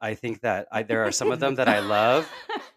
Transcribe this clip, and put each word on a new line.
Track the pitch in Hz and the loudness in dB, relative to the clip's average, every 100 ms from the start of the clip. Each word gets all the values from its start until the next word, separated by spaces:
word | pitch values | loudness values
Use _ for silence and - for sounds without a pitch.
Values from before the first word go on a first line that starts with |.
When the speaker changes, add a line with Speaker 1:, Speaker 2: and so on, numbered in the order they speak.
Speaker 1:
I | 110 | -8
think | 107 120 104 | -6 -8 -4
that | 120 98 - | -2 -2 -4
I, | 110 | -6
there | 110 113 | -2 0
are | 104 | 0
some | - 110 | 0 -2
of | 123 | 0
them | 139 135 | 0 2
that | 113 | 2
I | 104 | 2
love. | 101 104 113 147 156 - - | 2 4 4 4 0 -10 -10
Speaker 2:
<laughs> | - - | -10 -12